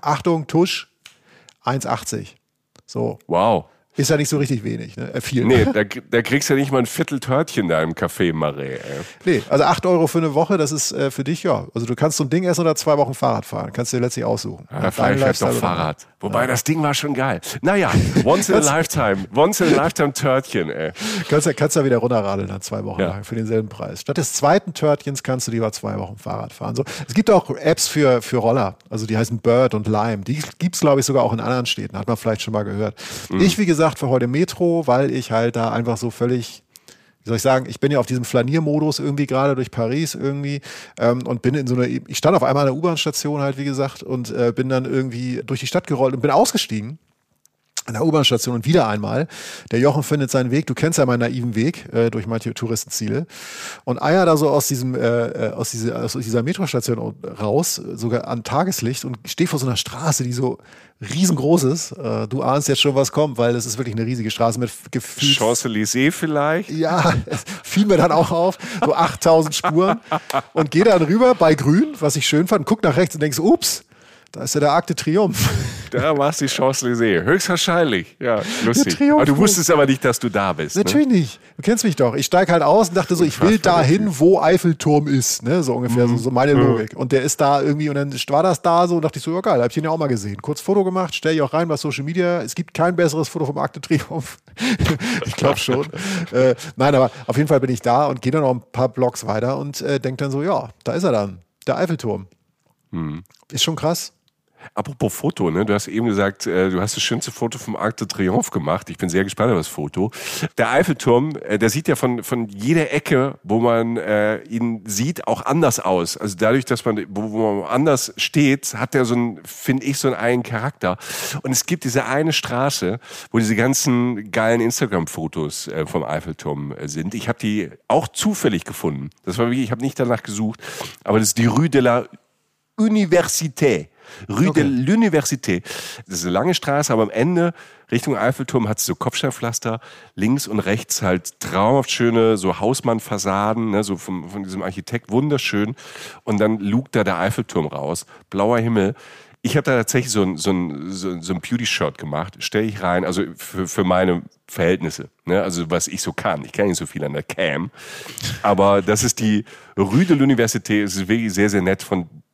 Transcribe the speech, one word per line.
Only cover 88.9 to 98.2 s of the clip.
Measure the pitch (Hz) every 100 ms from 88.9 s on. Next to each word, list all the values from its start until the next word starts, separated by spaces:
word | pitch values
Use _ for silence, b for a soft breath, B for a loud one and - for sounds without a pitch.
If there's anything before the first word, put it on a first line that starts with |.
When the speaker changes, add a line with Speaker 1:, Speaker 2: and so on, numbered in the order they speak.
| 170
Speaker 1:
und |
dachte | 151 135
ich |
so, | 160
ja | 175
geil, | 208 135
hab | 120
ich | 160
den | 156
ja |
auch | 160
mal | 143
gesehen. | 113 104 101
Kurz | - 147
Foto | - 202
gemacht, | 185 185 175 -
stell | 156
ich | 160
auch | 135
rein | 156 170
bei | 147
Social | 151 139
Media. | 143 170 175 175
Es | - -
gibt | -
kein | - 175 180
besseres | 165 156 143
Foto | 165 143
vom | 135
Arc | 143
de | 147
Triomphe. | - 156 - 160 - - _ -
<laughs> | 247 220 - 147 233 226 -
Ich | -
glaub | 139 139
schon. | - 127 156 - 196 185 170
Äh, | 123 127 120 156 -
nein, | 139
aber | 135 123 B 127
auf | 127
jeden | 151
Fall | 139
bin | 127
ich | 117
da | 120 127 143
und | 127